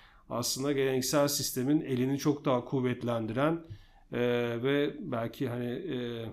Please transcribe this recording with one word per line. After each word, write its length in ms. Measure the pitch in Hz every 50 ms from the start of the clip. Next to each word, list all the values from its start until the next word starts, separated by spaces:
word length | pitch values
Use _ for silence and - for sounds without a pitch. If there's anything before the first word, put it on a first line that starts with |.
| - - - - - -
aslında 420 | 120 117 120 - - 127 135 143
geleneksel 560 | 143 135 135 135 131 131 127 - - 147 143
sistemin 540 | 143 147 - 127 - - 131 123 139 151 156
elini 360 | - 131 131 123 127 131 139
çok 280 | 139 - 156 143 - -
daha 200 | 147 131 120 123
kuvvetlendiren 1000 | - - 135 123 127 123 120 117 120 120 113 110 110 113 127 143 156 165 165 - - - - - - - - - - 123
Ee, 60 | 120 120 123 120 120 120 120 117 117 117
ve 320 | 135 143 143 143 - - -
belki 480 | 226 156 127 113 117 117 - - 139
hani, 180 | 123 120 123 120 120
e, 560 | 120 - - 170 135 123 123 120 120 117 113 107